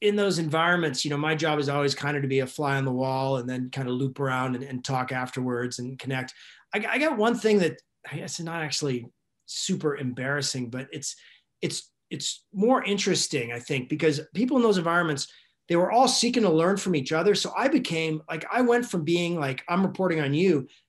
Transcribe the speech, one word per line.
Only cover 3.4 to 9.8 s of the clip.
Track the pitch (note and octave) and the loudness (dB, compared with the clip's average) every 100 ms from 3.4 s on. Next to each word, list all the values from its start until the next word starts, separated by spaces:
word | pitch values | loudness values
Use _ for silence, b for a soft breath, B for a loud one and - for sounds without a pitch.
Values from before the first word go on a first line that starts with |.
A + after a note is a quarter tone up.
| A#2+ | -2
then | B2+ B2+ | -6 -6
kind | C3+ B2+ | -6 -4
of | |
loop | B2 C3+ C3 | -2 -2 -2
around | C3+ B2+ C3 | -2 0 -2
and, | B2+ | -4
and | C3+ B2+ | -6 -8
talk | C3 C3 B2+ | -4 -2 -2
afterwards | B2+ B2+ C3+ B2+ A#2+ B2 B2 | -4 -4 -4 -2 -2 -4 -6
and | B2 C3 | -10 -8
connect. | C3 C3 B2 B B B B | -6 -6 -6 B B B B
I, | G#3 G#3+ | -6 -2
I | B3+ | 0
got | D#4 A#3 | 0 2
one | A3 | 2
thing | - A3 G#3 | 2 4 4
that, | E3 D#3 _ _ - | 4 -2 _ _ -12
I | D#3 | -10
guess, | - - | -8 -8
not | E3 E3 | -6 -6
actually | D3+ - D3 B2 A#2 _ _ _ - | -4 -2 -2 -4 -6 _ _ _ -14
super | - - F3 | -8 -4 -2